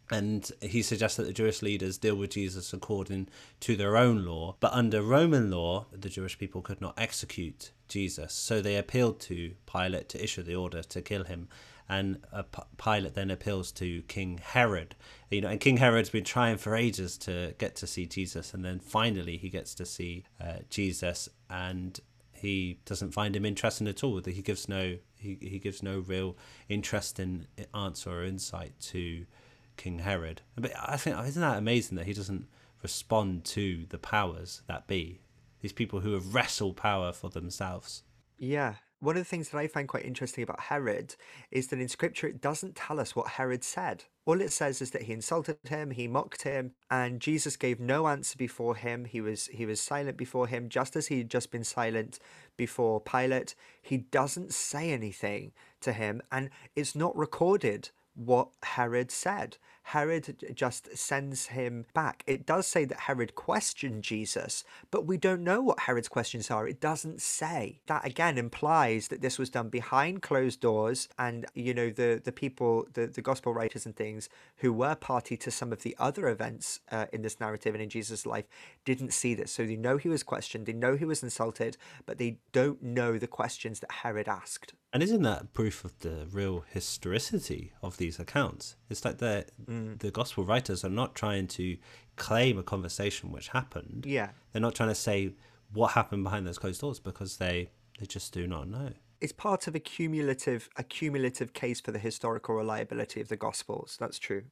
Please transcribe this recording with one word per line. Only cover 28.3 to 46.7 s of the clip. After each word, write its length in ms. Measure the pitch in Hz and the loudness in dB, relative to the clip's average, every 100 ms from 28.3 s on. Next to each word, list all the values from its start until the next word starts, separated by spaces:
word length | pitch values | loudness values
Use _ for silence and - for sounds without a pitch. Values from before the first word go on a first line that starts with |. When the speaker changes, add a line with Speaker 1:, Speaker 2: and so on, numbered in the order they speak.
| 95 - 87 80 - | -4 -6 -8 -10 -12
Speaker 1:
to 460 | - 90 87 85 87 - - - - - | -8 -6 -4 -6 -10 -16 -20 -20 -20 -10
King 220 | 90 85 | -6 -4
Herod. 420 | 90 95 82 82 - - | 0 -2 -2 -10 -12 -6
But 140 | 123 - | -6 -4
I 220 | - 139 | -4 -2
think, 200 | 165 90 | 0 -2
isn't 220 | 123 147 | -2 2
that 160 | 160 104 | 2 4
amazing 400 | 107 120 110 90 | 4 4 4 -2
that 100 | 90 | -2
he 60 | |
doesn't 340 | 101 98 95 92 - - _ | -2 -2 -4 -6 -16 -20 _
respond 640 | - - - 107 101 90 - | -8 -8 2 4 4 0 -2
to 400 | - 101 87 82 | 0 0 0 -4
the 100 | - | -10
powers 640 | - 107 98 85 90 - - | 0 2 2 -2 -10 -12 -8
that 200 | 85 - | -8 -2
be? 340 | 98 82 90 - _ - _ | -2 -2 -8 -20 _ -20 _
These 120 | 104 | -8
people 260 | - 113 98 | -2 -2 0
who 140 | 104 | 0
have 200 | 101 92 | -2 2
wrestled 440 | 117 113 - 101 90 | 2 2 2 -2 0
power 360 | 107 98 90 | 2 2 0
for 160 | 85 92 | -4 -8
themselves. 720 | 90 87 - 95 90 - - - _ _ - | -6 -6 -4 -4 -6 -10 -14 -16 _ _ -8
Speaker 2:
Yeah. 360 | 127 147 131 101 _ _ | -2 0 0 -2 _ _
One 160 | 143 170 | 0 0
of 40 | |
the 40 | 175 | 0
things 200 | 175 151 | -4 -4
that 80 | 147 | -2
I 100 | 151 | -2
find 200 | 151 139 | -2 -2
quite 180 | - 127 | -4 -4
interesting 380 | 127 127 - | -4 -4 -4
about 180 | 117 - | -4 -4
Herod 540 | - 143 127 104 - - - - - | -2 0 0 0 -4 -14 -20 -20 -4
is 160 | 131 131 | -2 -2
that 120 | 131 | -2
in 100 | 127 | -4
Scripture 380 | - 170 - 156 | -2 -2 0 -4
it 140 | - | -2
doesn't 340 | 143 151 190 - | -2 -2 -6 -8
tell 240 | - 151 | -4 -2
us 160 | 120 - | 0 -2
what 120 | - | -2
Herod 360 | - 131 127 | 0 0 0
said. 420 | - - 180 95 - _ - | -2 -2 -2 -4 -10 _ 4
All 160 | 175 | 4
it 100 | 196 | 4
says 300 | - 147 131 | 2 2 0
is 100 | 131 | -4
that 120 | - | -4
he 100 | 113 | -4
insulted 440 | 113 110 165 151 151 123 | -6 0 0 0 -6 -4
him, 240 | 151 147 | -4 -2
he 160 | 123 120 | -4 0
mocked 340 | 127 - - | 0 -2 -4
him, 280 | 147 139 127 | -2 -2 -4